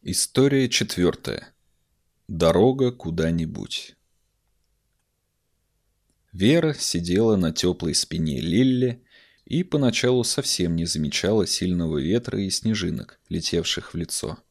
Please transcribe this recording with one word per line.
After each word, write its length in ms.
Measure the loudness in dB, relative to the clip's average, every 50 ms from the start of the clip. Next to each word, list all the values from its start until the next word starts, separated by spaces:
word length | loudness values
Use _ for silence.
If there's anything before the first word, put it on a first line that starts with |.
История 640 | _ -4 -4 -4 -4 -2 _ 2 4 4 4 2 2 2
четвертая. 840 | 0 -2 -4 -2 -2 2 2 2 0 0 _ -10 -10 -10 -12 -16 _ _ _ _ _ _ _ _ _ _ _ _ _ _ _ -10
Дорога 640 | -2 2 2 4 6 6 6 4 4 2 0 0
куда-нибудь. 1040 | 0 -4 -8 -8 -4 -2 0 0 0 0 -2 -4 -6 -10 -10 -8 -10 -10 -12 -12 -20 _ _ _ _ _ _ _ _ _ _ _ _ _ _ _ _ _ _ _ _ _ _ _ _ _ _ _ _ _ _ _ _ _ _ _ _ _ _ _ _ _ _ _ _ _ _ _
Вера 400 | -6 2 4 4 4 4 2 0
сидела 640 | -2 -2 -6 -4 -4 -4 -2 0 2 4 4 4 4
на 180 | 4 2 0
теплой 440 | -2 0 0 0 0 0 -2 -2 -2
спине 440 | -2 -2 -2 -4 -4 -2 -2 -2 -2
Лилли 640 | -2 0 2 2 4 4 2 2 0 -2 -4 -6 _ _ _ -20 _ _ _ _ _
и 200 | -4 -2 -2 -2
поначалу 580 | 0 0 2 2 2 0 2 2 2 2 2
совсем 540 | 2 0 -2 -2 -2 -2 -2 0 0 0 0
не 80 | -2 -2
замечала 640 | -2 -2 -2 -2 -2 -2 -2 0 2 2 2 2 0
сильного 500 | -2 -2 0 0 0 0 0 0 -2 -2
ветра 420 | 0 0 0 0 0 -2 -4 -4
и 80 | -4 -4
снежинок, 720 | -4 -2 -2 -2 -2 0 -2 -4 -4 -6 -8 -12 -18 _ _ _
летевших 640 | -6 -6 -4 -2 -2 -2 -2 -2 -4 -6 -8 -10
в 40 | -8
лицо. 420 | -8 -8 -6 -6 -8 -8 -8 -10 -12 _ _